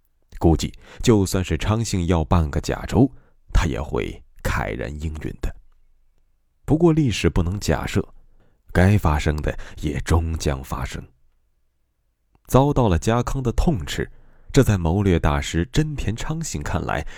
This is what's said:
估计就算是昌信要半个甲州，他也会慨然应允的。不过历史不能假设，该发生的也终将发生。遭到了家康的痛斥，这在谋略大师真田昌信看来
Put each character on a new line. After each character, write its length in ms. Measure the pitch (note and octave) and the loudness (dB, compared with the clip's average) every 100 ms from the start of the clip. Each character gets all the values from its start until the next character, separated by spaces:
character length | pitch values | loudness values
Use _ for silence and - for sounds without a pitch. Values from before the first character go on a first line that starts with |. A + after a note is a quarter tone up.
| _ _ _ - | _ _ _ 0
估 180 | E2+ D#2 | 2 2
计 160 | - - - - | 0 -8 -20 -4
就 240 | - G#2+ F#2+ | 2 4 4
算 180 | F#2+ | -2
是 140 | F2+ D#2+ | -2 -2
昌 260 | - A2 | 0 -2
信 220 | A2+ G2 E2+ | -2 -2 0
要 180 | F2 | 0
半 240 | D#2 F2+ D#2 | 2 2 2
个 100 | C#2+ | -2
甲 240 | - B1+ - | -4 -6 -2
州， 260 | - C3 - _ _ _ | 2 2 2 _ _ _
他 140 | - E2+ | 0 2
也 160 | A1+ | -4
会 400 | C2+ B1 G1+ - - - | -4 -6 -6 -8 -20 -10
慨 340 | - - G#1 G#1+ | -6 -4 -4 -6
然 140 | A1 D2 | -8 -8
应 100 | D#2+ D2 | -8 -8
允 200 | - - | -10 -6
的。 140 | - - - _ _ _ _ _ _ _ _ _ | -8 -8 -18 _ _ _ _ _ _ _ _ _
不 140 | - D#3 | -2 4
过 160 | E3+ | 4
历 160 | D#3 C#3 | 4 2
史 180 | G2+ E2+ | 2 0
不 140 | - | 2
能 180 | E2+ G2+ | -2 -2
假 280 | - D#2 - | -2 -2 0
设， 180 | G#2+ - - - _ _ _ _ | -4 -4 -12 -20 _ _ _ _
该 240 | - F#2 G#2 | 4 4 4
发 200 | - D2+ | 2 0
生 180 | D#2+ D2+ | 0 -2
的 200 | C#2+ - - - | -4 -6 -10 -8
也 180 | D2+ C2+ | -6 -4
终 360 | - E2 E2 E2 | 0 0 0 -2
将 260 | - C2+ | -2 -4
发 220 | C2+ - B1+ | -6 -8 -8
生。 160 | - B1+ _ _ _ _ _ _ _ _ _ _ _ _ _ - | -10 -16 _ _ _ _ _ _ _ _ _ _ _ _ _ 2
遭 260 | B2+ C#3+ | 4 4
到 160 | C3+ A#2 | 4 2
了 120 | E2+ | 2
家 240 | A2 A#2 | 2 0
康 180 | A#2+ C#3 | 0 -2
的 100 | A#2+ | -2
痛 300 | G#2+ - C3 C#2+ | 0 2 0 -4
斥， 260 | - - - - - - - | -6 -8 -10 -20 -20 0 2
这 60 | |
在 120 | A#2+ G2+ | 4 4
谋 280 | E2 F#2 | 2 2
略 160 | G2 E2 | 4 2
大 200 | - C#2+ | 2 0
师 300 | - E2 E2+ | -2 -4 -2
真 240 | - D#3 C#3+ | -2 -2 -4
田 200 | - - | -6 -6
昌 280 | - D#3 | -6 -6
信 200 | D#3+ D2+ | -6 -8
看 200 | D2 E2+ | -4 -4
来 220 | A#1+ G#1+ - | -4 -6 -6